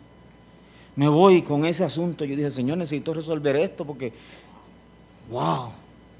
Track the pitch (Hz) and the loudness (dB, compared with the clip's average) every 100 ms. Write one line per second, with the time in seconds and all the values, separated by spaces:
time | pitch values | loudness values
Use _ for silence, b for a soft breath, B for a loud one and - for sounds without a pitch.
0 | - - - - - - b b b - | -20 -20 -20 -20 -20 -20 b b b 0
1 | 147 151 190 180 147 147 160 160 170 151 | 4 8 8 8 4 0 0 0 -2 -2
2 | 175 156 143 139 143 123 123 170 165 147 | -6 -4 -6 -4 -4 -2 -4 -4 -4 -6
3 | 165 160 160 156 143 139 185 190 147 135 | -6 -8 -6 -2 0 0 -2 -4 -12 -8
4 | 127 B B B B B B - - - | -10 B B B B B B -20 -20 -20
5 | - - - 120 156 147 120 - - - | -20 -20 -12 -4 -2 -4 -6 -16 -20 -20
6 | - | -20